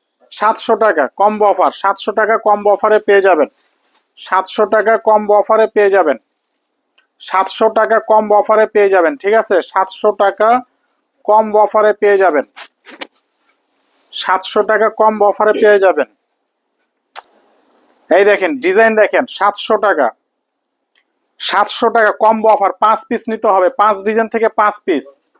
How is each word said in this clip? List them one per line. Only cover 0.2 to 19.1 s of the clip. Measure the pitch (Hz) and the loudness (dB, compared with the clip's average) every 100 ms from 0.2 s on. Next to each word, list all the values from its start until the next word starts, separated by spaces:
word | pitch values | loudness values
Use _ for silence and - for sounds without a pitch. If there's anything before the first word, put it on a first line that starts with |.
| _ | _
সাতশো | - 214 220 - 214 | -4 -2 -2 -2 0
টাকা | 220 160 127 - | 0 0 -4 0
কম্বো | 202 214 208 | -2 2 0
অফার, | 185 147 - | 2 0 0
সাতশো | 196 196 - 208 | -4 -4 -4 -2
টাকা | 208 226 214 | -2 0 0
কম্বো | 208 208 196 | 0 0 0
অফারে | 214 214 - | 2 0 2
পেয়ে | 202 190 | 2 2
যাবেন, | 160 139 _ _ _ _ _ _ _ | 2 0 _ _ _ _ _ _ _
সাতশো | - 185 185 - 202 | -4 -4 -2 -2 0
টাকা | 214 208 220 220 | 0 0 0 2
কম্বো | 214 208 208 | 0 2 0
অফারে | 202 220 214 | 2 2 2
পেয়ে | 214 202 196 | 2 2 2
যাবেন, | 156 120 _ _ _ _ _ _ _ _ _ _ - | 0 -2 _ _ _ _ _ _ _ _ _ _ -6
সাতশো | 185 190 - 220 220 | -4 -2 -2 -2 0
টাকা | 220 220 220 | 0 0 0
কম্বো | 214 214 208 | 0 2 0
অফারে | 202 214 214 | 2 0 0
পেয়ে | 208 196 | 0 2
যাবেন, | 190 160 143 | 2 0 -2
ঠিক | 196 220 | -2 0
আছে? | 208 185 - | 0 -2 -2
সাতশো | 190 190 - 214 202 | -4 -4 -2 -2 0
টাকা | 202 196 220 247 254 _ _ _ _ _ - | -2 0 0 0 -4 _ _ _ _ _ 0
কম্বো | 214 214 208 202 | 0 2 0 0
অফারে | 214 214 202 | 2 0 2
পেয়ে | 202 196 | 0 2
যাবেন, | 185 147 - - - _ - - - _ _ _ _ _ _ _ _ _ _ | 2 0 -4 -12 -20 _ -20 -20 -20 _ _ _ _ _ _ _ _ _ _
সাতশো | - - 185 - 220 202 | -10 -4 -4 -2 -4 -2
টাকা | 214 220 220 | 0 -2 0
কম্বো | 214 214 208 | 0 2 0
অফারে | - 214 - | 0 -2 2
পেয়ে | 214 202 | 2 4
যাবেন। | 190 147 127 _ _ _ _ _ _ _ _ _ _ - - _ _ _ _ _ _ _ - | 2 0 -4 _ _ _ _ _ _ _ _ _ _ -16 -16 _ _ _ _ _ _ _ -2
এই | 180 202 | 0 2
দেখেন, | 196 180 135 | 0 -2 -4
ডিজাইন | 165 196 226 214 | 0 2 2 2
দেখেন, | 190 | 0